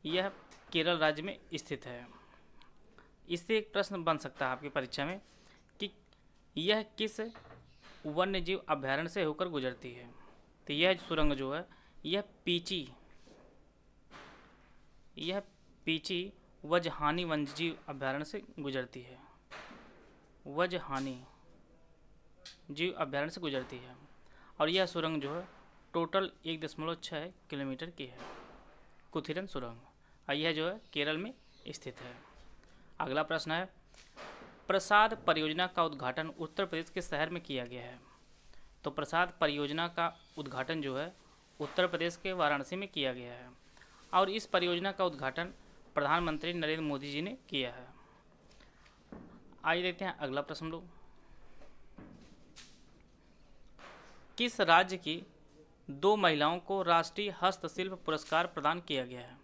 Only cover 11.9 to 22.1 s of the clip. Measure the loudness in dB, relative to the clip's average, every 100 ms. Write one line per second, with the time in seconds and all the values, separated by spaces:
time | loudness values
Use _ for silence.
11.9 | -10 -2 -2 -2 -6 0 0 0 -6 -6
12.9 | -14 -20 -20 -20 -20 -20 -20 -20 _ -20
13.9 | -20 -20 -20 -18 -20 -20 -20 -20 -20 -20
14.9 | -20 -20 -8 -4 -4 -6 -20 -20 -6 -2
15.9 | 0 0 -2 -4 -12 -20 -14 2 2 2
16.9 | 0 0 2 0 0 -2 -2 -2 -4 -10
17.9 | -4 -2 -2 -4 -8 -10 -8 -4 -4 -6
18.9 | -10 -16 -20 -20 -20 _ -16 -16 -18 -20
19.9 | -20 -20 -20 -20 -18 -6 0 0 0 -4
20.9 | -4 -4 -6 -14 -20 -20 -20 -20 -20 -20
21.9 | -20 -20